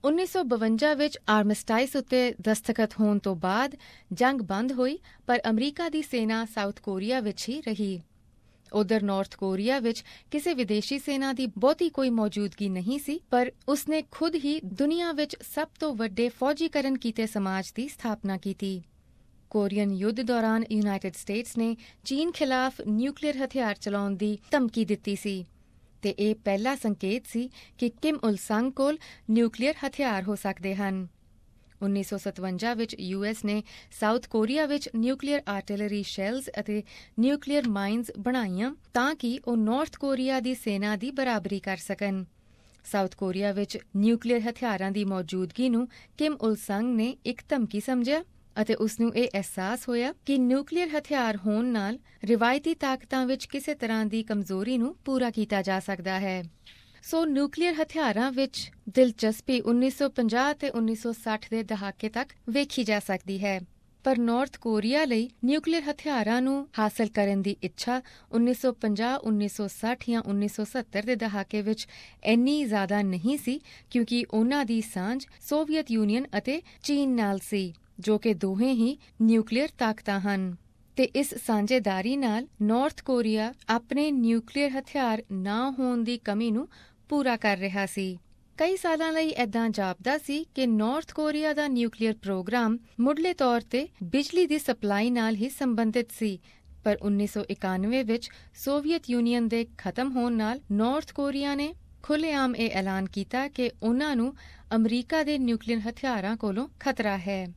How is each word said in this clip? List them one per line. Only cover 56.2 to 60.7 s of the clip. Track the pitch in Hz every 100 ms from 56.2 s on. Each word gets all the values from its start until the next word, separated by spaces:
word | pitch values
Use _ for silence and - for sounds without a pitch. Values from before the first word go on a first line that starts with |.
| 196 185 170 - - - - - -
ਸੋ | 320 330
ਨਿਊਕਲੀਅਰ | 277 285 302 349
ਹਥਿਆਰਾਂ | 311 311 320 277 202 254
ਵਿੱਚ | 254 269 - - - -
ਦਿਲਚਸਪੀ | 254 254 220 220 220 - 254
ਉੱਨੀ | 220 240 262
ਸੌ | 262 277
ਪੰਜਾਹ | 277 226 233 277
ਤੇ | 294
ਉੱਨੀ | 285